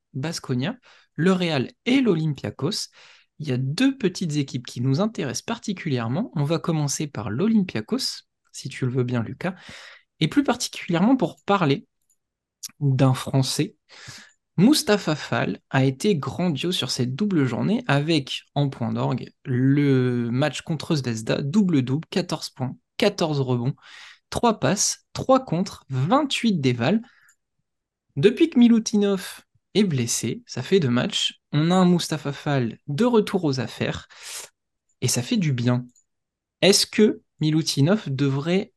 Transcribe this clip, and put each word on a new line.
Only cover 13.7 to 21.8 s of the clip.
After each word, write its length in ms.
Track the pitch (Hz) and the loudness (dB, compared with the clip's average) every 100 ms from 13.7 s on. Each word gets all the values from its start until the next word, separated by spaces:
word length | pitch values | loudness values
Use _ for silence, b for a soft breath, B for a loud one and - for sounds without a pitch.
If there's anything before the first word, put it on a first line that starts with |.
| - _ B B B B B _ - | -8 _ B B B B B _ 4
Mustapha 580 | 214 302 - 208 - 151 | 4 4 2 0 0 -4
Fall 440 | - 120 135 202 - | -2 -2 -2 -6 -2
a 140 | 139 | 0
été 320 | 135 135 214 175 | 2 2 0 0
grandiose 600 | 131 - 180 135 170 185 | -2 -4 -2 -2 -2 -4
sur 120 | 131 | -4
cette 240 | - 123 | -4 -4
double 300 | 131 208 175 | -2 0 0
journée 400 | 131 117 127 226 - | 0 0 0 0 0
avec, 560 | 139 147 160 131 - - | 0 0 -2 -2 -10 -6
en 160 | - 143 | -2 -2
point 240 | - 113 | -2 -4
d'orgue, 360 | 113 139 135 - _ | -2 -2 -4 -8 _
le 840 | - 123 131 143 143 131 127 120 117 | -4 2 4 4 4 4 2 0 -2
match 300 | 123 151 139 | 0 -2 -4
contre 340 | - 156 - 156 | -6 -6 -2 -2
Zvezda, 460 | 127 110 113 143 | -2 -4 -2 -2
double-double, 680 | 143 190 190 151 | 0 2 2 2